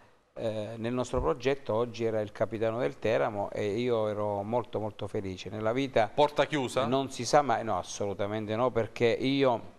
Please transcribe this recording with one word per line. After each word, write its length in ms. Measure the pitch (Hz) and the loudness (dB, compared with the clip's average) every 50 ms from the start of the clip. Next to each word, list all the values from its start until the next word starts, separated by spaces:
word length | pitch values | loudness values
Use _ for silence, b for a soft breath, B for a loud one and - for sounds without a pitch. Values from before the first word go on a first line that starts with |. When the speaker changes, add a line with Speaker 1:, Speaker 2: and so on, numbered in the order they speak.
| B B B B _ _ - | B B B B _ _ -8
Speaker 1:
eh, 400 | 131 117 113 107 110 104 107 117 | -6 -4 -4 -2 -4 -6 -6 -6
nel 160 | 113 113 117 | -4 -4 -2
nostro 300 | 123 127 123 - - 127 | -2 -2 -2 0 0 0
progetto 500 | 127 156 165 135 127 135 135 - - - | 2 0 0 2 2 0 0 0 -2 -2
oggi 320 | 107 110 120 123 110 110 117 | 0 0 0 -2 -2 -2 -2
era 160 | 113 110 110 | 0 0 0
il 100 | 107 101 | -2 -2
capitano 480 | - - 110 104 113 104 110 113 110 120 | -2 -2 -2 -2 0 0 -2 0 0 0
del 200 | 135 143 139 - | -2 -2 -2 -2
Teramo 500 | - 107 117 131 139 123 107 101 101 - | 0 0 2 2 2 0 -2 -2 -4 -4
e 280 | - - 107 104 98 117 | -4 -2 -2 0 0 0
io 280 | 123 123 120 110 107 107 | 0 2 2 2 2 0
ero 340 | 104 104 104 104 104 101 | -2 -2 -2 -2 -2 -4
molto 360 | 101 107 117 123 110 - - 107 | -2 -2 -2 -2 -2 -2 -4 -4
molto 280 | 107 107 104 - 110 | -4 -6 -8 -8 -8
felice. 420 | 98 - 110 98 95 92 92 - 98 | -6 -4 -4 -4 -4 -6 -8 -8 -8
Nella 240 | 104 107 110 110 | -6 -2 -2 0
vita 380 | 117 131 139 131 - 117 107 101 | 0 0 0 2 4 4 4 4
Speaker 2:
Porta 320 | - - 147 143 - - 143 | 4 2 2 4 4 2 2
chiusa? 400 | - 156 147 127 113 - 127 135 | 2 2 0 0 0 0 0 2
Speaker 1:
non 260 | 127 131 135 135 131 | 2 2 2 0 -2
si 140 | - - 120 | -4 -6 0
sa 160 | - - 147 | 4 4 6
mai, 240 | 147 127 113 110 113 | 6 4 2 0 0
no, 140 | 110 98 90 | 0 -2 -2
assolutamente 760 | - - - - 104 101 95 87 104 101 107 110 107 104 107 | -2 -4 -6 -4 -4 -2 -2 -2 -2 -2 -2 -4 -2 -2 0
no, 160 | 110 123 127 | 2 2 2
perché 360 | - 117 110 104 - - 120 | 2 0 -2 -2 0 2 2
io 540 | 117 110 - 113 131 135 139 139 127 117 107 - - - | 2 2 2 2 2 4 4 4 4 4 2 -2 -8 -16